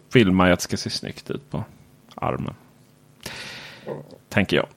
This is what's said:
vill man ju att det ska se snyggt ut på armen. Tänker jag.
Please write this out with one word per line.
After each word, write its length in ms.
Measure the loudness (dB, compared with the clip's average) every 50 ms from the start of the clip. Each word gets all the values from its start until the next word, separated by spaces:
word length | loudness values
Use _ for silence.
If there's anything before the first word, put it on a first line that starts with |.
| -2 _ 4
vill 200 | 6 6 6 6
man 140 | 6 6
ju 60 | 6 6
att 60 | 4
det 40 | 2
ska 120 | -4 -6
se 140 | -6 -6 -6
snyggt 400 | -8 -6 -8 -10 -12 -12 -10 -10
ut 200 | -10 -10 -10 _
på 140 | -8 -8 -8 -8 -14 -20 -20 -20 _ _ _ -20 -12
armen. 400 | -6 -4 -4 -4 -4 -6 -8 -10 -12 -18 _ _ _ _ _ _ _ _ _ _ _ -16 -16 -14 -14 -14 -14 -14 -16 -16 -18 -18 -16 -14 -12 -12 -12 -14 -18 -20 -20 _ _
Tänker 280 | -2 0 0 2 2
jag. 100 | 0 0 -2 -6